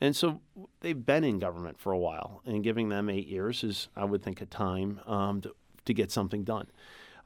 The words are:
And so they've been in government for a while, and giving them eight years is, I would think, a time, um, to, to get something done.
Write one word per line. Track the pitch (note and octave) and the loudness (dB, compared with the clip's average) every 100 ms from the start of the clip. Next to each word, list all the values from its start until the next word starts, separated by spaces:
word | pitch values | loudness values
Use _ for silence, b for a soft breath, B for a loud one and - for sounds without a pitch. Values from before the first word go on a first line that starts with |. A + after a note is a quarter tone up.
And | C#3 | 2
so | D3 E3+ D3+ - - F#3+ _ | 4 2 0 -8 -20 -20 _
they've | E3+ D3+ | -4 -2
been | A2+ D3 | 4 4
in | D#3 G2+ | 4 2
government | F#2 E2+ F2 C#2 | 0 -4 -8 -6
for | - | 0
a | F#2 | 2
while, | F2 D#2+ - G2 - | 2 -2 -8 -10 -4
and | G#2 | 0
giving | G#2 A2 A2 | 2 2 2
them | G2+ G#2 | 2 0
eight | F#2+ D2+ | 0 -2
years | F#2+ G2+ B2 | -2 -2 0
is, | A2+ G2 - - | -2 -4 -6 -2
I | |
would | G2+ G2+ | 0 0
think, | G2+ F#2 | 0 -6
a | G2 | -8
time, | - G2 F#2 G2 G2+ | -2 0 0 -2 -4
um, | - G#2 G2 G2+ | -2 0 0 0
to, | F#2+ - _ - - | -4 -12 _ -14 0
to | |
get | A2 F#2+ | 2 2
something | - G2 G#2+ | 2 0 0
done. | G2 A2 - - B B B B | -2 -4 -4 -16 B B B B